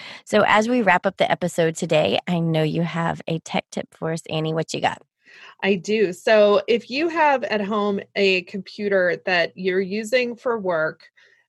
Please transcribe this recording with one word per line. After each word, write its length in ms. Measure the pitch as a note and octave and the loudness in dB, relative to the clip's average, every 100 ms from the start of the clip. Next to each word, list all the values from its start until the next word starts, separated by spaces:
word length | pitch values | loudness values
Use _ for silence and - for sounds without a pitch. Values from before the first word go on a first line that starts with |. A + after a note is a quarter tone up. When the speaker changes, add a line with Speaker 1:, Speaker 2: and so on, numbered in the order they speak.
| - - - | -18 -18 0
Speaker 1:
So 180 | G#3+ - | 2 4
as 200 | G#3+ A3 | 4 2
we 140 | B3+ | 2
wrap 240 | F#3+ F3+ G3 | 4 2 2
up 120 | - | 0
the 120 | - | 0
episode 460 | - F3 - E3 D#3+ | 0 -2 0 0 0
today, 420 | E3 D#3 F3+ - - | 0 2 2 0 -2
I 120 | E3+ | -2
know 240 | E3 D#3+ | 0 0
you 180 | D#3 E3 | 0 0
have 400 | E3 E3 E3 D#3 - | -2 -2 -4 -4 -6
a 120 | E3 | -6
tech 260 | - - - | -6 -8 -6
tip 240 | - - | -10 -12
for 180 | - D#3+ | -8 -6
us, 100 | E3 - | -6 -6
Annie. 240 | D#3+ D#3+ D#3+ | -6 -4 -4
What 180 | - | -4
you 80 | C#3+ | -4
got? 200 | D3 - _ _ _ - - - | -4 -4 _ _ _ -20 -20 -4
Speaker 2:
I 140 | G3 G3 | -2 0
do. 380 | F#3+ A3 F3+ | 0 0 0
So 480 | F3+ A#3+ G#3+ G#3 G#3 - | 0 4 6 6 4 2
if 220 | A3+ - | -2 -2
you 200 | C4+ E4+ | -4 -2
have 340 | D#4+ D4 C4 | 2 2 2
at 180 | - G#3+ | 0 -4
home 380 | G3 G#3+ G#3 G3+ - G3+ | -2 -2 0 -2 -4 0
a 280 | G3 F#3 | 0 0
computer 800 | F3 G3 - - G3+ F#3+ F3+ E3 G3 | -4 -10 -10 -6 0 2 2 0 0
that 260 | F3 E3 - | 0 0 -2
you're 260 | F#3 F#3 | -2 -2
using 540 | F#3 G#3 G#3+ B3+ A#3+ A#3 | -2 -4 -2 0 -2 -4
for 220 | C4 A#3 | -4 -2
work, 460 | F#3 D#3+ D#3 D#3+ - _ _ _ | -2 -2 -2 -6 -20 _ _ _